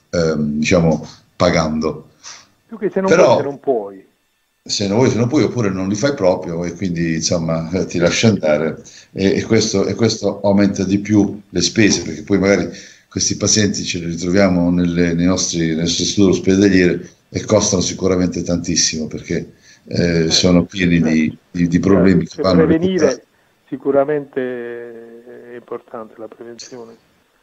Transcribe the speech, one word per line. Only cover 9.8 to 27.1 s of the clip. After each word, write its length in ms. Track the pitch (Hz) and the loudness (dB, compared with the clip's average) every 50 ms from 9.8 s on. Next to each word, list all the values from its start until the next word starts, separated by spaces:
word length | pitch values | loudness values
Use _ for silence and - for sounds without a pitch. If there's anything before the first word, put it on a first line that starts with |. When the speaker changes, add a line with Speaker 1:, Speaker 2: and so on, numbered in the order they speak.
| - | 0
Speaker 1:
e 100 | - - | -2 -2
questo 440 | 104 117 113 - - 104 98 95 - | 0 0 0 0 -2 -4 -4 -4 -2
aumenta 440 | - 101 98 101 101 101 95 98 95 | 0 2 2 4 2 2 0 -2 -2
di 140 | 90 101 104 | 0 -2 -2
più 420 | 104 107 107 101 98 - - - - _ | 0 2 2 2 2 2 -2 -8 -12 _
le 120 | - 92 | -4 -2
spese, 420 | 87 - - 113 107 92 - 85 - | -2 0 2 2 2 4 2 0 -2
perché 200 | - 78 73 - | -6 -10 -8 -4
poi 160 | - 101 92 | -2 0 2
magari 300 | 92 98 101 90 82 87 - - - - - _ _ _ | 2 2 2 2 0 -4 -8 -12 -18 -20 -20 _ _ _
questi 260 | - 98 - - 98 | -6 -4 -2 -2 -2
pazienti 480 | 95 107 98 - 107 104 101 101 - 87 | -2 -2 0 2 2 2 0 -2 -4 -6
ce 160 | - - 87 | -6 -6 -6
li 60 | 85 | -6
ritroviamo 640 | 82 85 82 90 90 90 101 101 95 92 90 87 87 | -6 -6 -6 -4 0 2 2 4 4 4 2 2 2
nelle, 420 | 87 87 90 87 85 87 87 85 85 | 2 2 2 2 2 0 0 0 2
nei 120 | 85 87 | 0 0
nostri, 420 | 90 92 92 - - - 85 82 | 0 0 0 -2 -4 -2 -2 -2
nel 120 | 82 80 78 | -2 -2 -2
nostro 240 | 85 85 - - 90 | -2 -2 -2 -2 -4
istituto 260 | 85 - 104 98 92 | -2 2 4 4 4
ospedaliere 800 | 85 - - 95 95 98 104 98 92 95 90 87 - - - - _ _ _ - | 4 2 2 2 4 4 4 4 6 4 4 2 0 -2 -8 -14 _ _ _ -10
e 140 | - 92 90 | -8 -6 -2
costano 380 | 95 107 101 104 - 98 90 | 2 2 2 2 2 0 0
sicuramente 600 | - - 85 - 92 92 92 92 92 85 - 90 | -2 -2 -4 -2 -2 0 0 0 0 -2 -2 -4
tantissimo, 640 | 85 87 87 82 - - 82 78 - - - 80 78 | -4 -4 -4 -4 -2 -2 -2 0 0 -2 -2 -4 -8
perché, 440 | 73 - 73 - - 87 78 - - - _ _ _ - _ _ | -8 -10 -10 -8 -6 -6 -6 -6 -10 -16 _ _ _ -20 _ _
eh, 380 | - - 87 87 87 85 82 82 | -8 -6 -4 -2 -2 0 0 0
Speaker 2:
Eh, 60 | 82 | 0
Speaker 1:
sono 320 | 90 - - 92 90 87 87 | 0 2 4 4 4 4 2
pieni 380 | - - 98 90 87 85 85 | 0 -2 -2 0 2 2 2
di, 260 | 82 80 80 80 78 | 2 2 2 0 0
Speaker 2:
certo. 100 | 80 - - _ _ | -2 -4 -8 _ _
Speaker 1:
di, 160 | - 90 87 | -4 -2 0
di 120 | 85 - 90 | 0 2 2
problemi 460 | 87 92 98 98 95 95 90 85 82 | 2 4 4 4 4 4 4 2 0
Speaker 2:
Certo, 100 | - - | -2 -4
Speaker 1:
che 40 | - | -2
vanno 240 | - 92 90 85 - | 0 2 4 4 4
Speaker 2:
prevenire 260 | - 160 165 175 190 | 4 2 2 0 0
Speaker 1:
recuperati. 360 | 190 175 151 139 123 - - _ _ _ _ _ _ _ _ | 0 2 0 0 0 -2 -10 _ _ _ _ _ _ _ _
Speaker 2:
sicuramente 1800 | - 143 131 - 143 139 139 139 143 151 147 139 135 - 135 127 127 127 120 117 120 120 120 120 120 117 117 117 117 117 117 117 123 120 120 120 120 | -14 -12 -6 -2 0 0 2 2 0 -2 -4 -6 -6 -6 -6 -6 -6 -6 -8 -10 -10 -12 -12 -14 -16 -16 -18 -20 -20 -20 -20 -20 -20 -20 -20 -20 -18
è 40 | 123 | -18
importante, 580 | 120 117 - 120 120 - _ - 120 110 107 - | -18 -14 -12 -14 -14 -14 _ -14 -14 -14 -16 -16
la 100 | - 110 | -16 -16
prevenzione. 680 | 107 - - 117 117 120 117 - - 131 123 117 113 117 _ _ _ | -16 -16 -18 -18 -18 -18 -18 -18 -18 -18 -18 -18 -20 -20 _ _ _